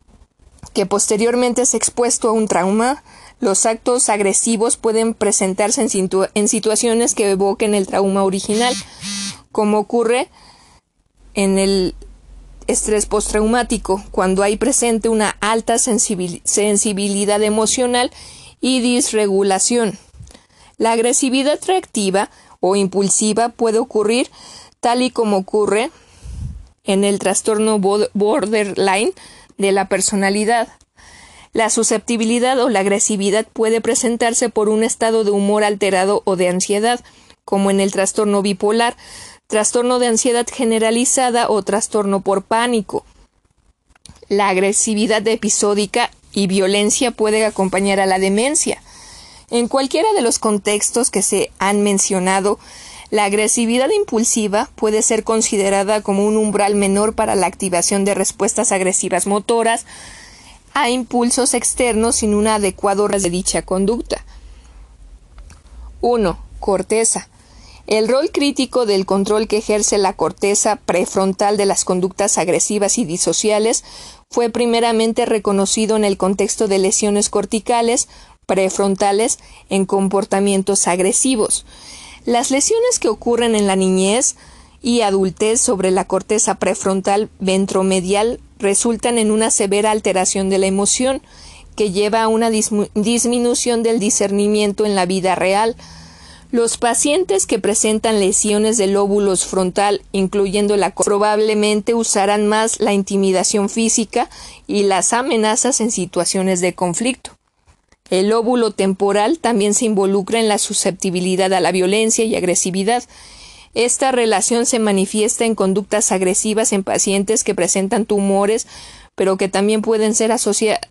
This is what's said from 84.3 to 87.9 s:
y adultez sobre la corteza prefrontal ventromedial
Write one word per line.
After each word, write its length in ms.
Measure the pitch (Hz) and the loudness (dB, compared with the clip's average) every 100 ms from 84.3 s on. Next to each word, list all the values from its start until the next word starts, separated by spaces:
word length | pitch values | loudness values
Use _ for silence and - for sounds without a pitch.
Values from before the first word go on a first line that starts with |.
| - - - - - | -4 -14 -20 -20 -8
y 220 | 233 240 | -2 0
adultez 580 | 208 196 190 - 214 233 | 2 2 0 0 0 2
sobre 300 | - 196 185 | 0 0 0
la 160 | 185 185 | 0 0
corteza 480 | 185 - 208 214 | -2 0 0 0
prefrontal 720 | - 185 - 196 190 190 202 214 - | -2 -2 -2 -2 -2 0 -2 -2 -4
ventromedial 1000 | 185 190 196 196 190 | 0 0 0 0 2